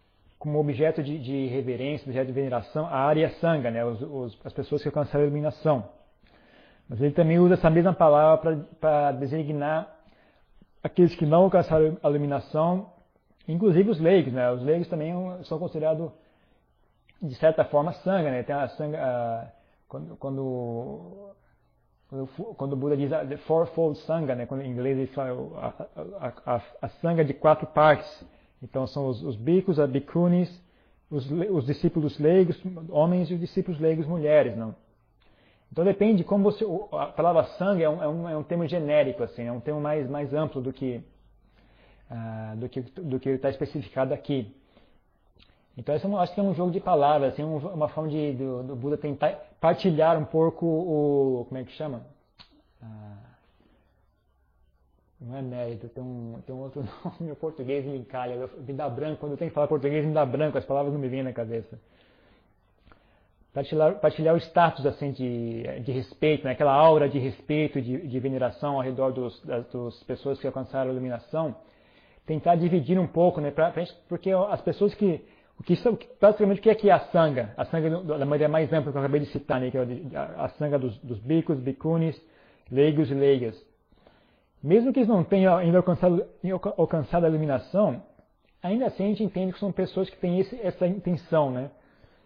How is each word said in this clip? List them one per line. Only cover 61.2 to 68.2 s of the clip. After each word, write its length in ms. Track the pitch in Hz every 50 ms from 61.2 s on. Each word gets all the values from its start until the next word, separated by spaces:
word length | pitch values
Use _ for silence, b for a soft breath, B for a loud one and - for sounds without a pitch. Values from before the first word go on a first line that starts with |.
| 131
na 80 | 131
cabeça. 480 | 113 - 117 110 117 113 107 - - 117 - b b b b b b b b b b b b b _ _ _ _ _ _ _ b b b b b b b b b b _ _ _ _
Partilhar, 420 | 135 139 - - 156 156 156 - -
partilhar 360 | - 151 151 - 160 160 165
o 20 | 165
status, 480 | - - - 175 170 160 - - 131
assim, 260 | 139 - - 147 143 135
de, 640 | - 127 123 120 117 117 117 113 113 117 123 131 -
de 140 | 123 123 131
respeito, 500 | 131 120 - - - - 156 151 147 -
né? 80 | 135
Aquela 220 | 127 - 151 143 135
aura 340 | 143 156 165 156 151 147 139
de 120 | 120 143
respeito, 600 | 127 131 113 - - - 147 151 156 143 - 143
de, 240 | 123 117 127 139 190
de 140 | 143 117
veneração 560 | 131